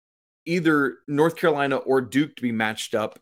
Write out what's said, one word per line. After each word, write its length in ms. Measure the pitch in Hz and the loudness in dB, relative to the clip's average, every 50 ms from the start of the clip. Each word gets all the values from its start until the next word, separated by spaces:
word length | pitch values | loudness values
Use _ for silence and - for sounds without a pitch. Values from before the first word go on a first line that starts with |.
| _ _ _ _ _ _ _ _ - | _ _ _ _ _ _ _ _ -8
either 520 | 160 170 185 156 160 151 147 139 127 - - _ - | -4 -2 0 2 2 2 2 2 0 -4 -8 _ -4
North 280 | 147 143 156 165 165 | 0 2 2 2 2
Carolina 400 | - - 165 147 143 139 139 135 | 0 0 0 2 2 0 0 0
or 260 | - - - 131 135 | -2 0 2 0 0
Duke 340 | 123 101 95 139 156 147 - | 0 0 0 0 0 -2 -4
to 60 | - | -6
be 100 | 120 120 | -4 -4
matched 440 | 113 110 110 107 110 - - - - | -2 -2 -2 -2 -4 -6 -8 -4 -4
up 240 | 107 107 110 - - | -2 -2 -4 -6 -12